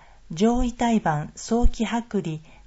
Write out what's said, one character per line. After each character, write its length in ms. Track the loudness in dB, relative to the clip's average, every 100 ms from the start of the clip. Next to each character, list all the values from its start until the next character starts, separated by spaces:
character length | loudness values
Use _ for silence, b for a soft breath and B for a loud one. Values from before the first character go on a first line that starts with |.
| b b -14
上 320 | 0 2 2
位 80 | 0
胎 260 | 0 0 2
盤 320 | 0 -2 -4 -12
早 320 | -4 4 4
期 160 | 4
剥 380 | -2 -4 -4 -6
離 140 | -4 -8 b b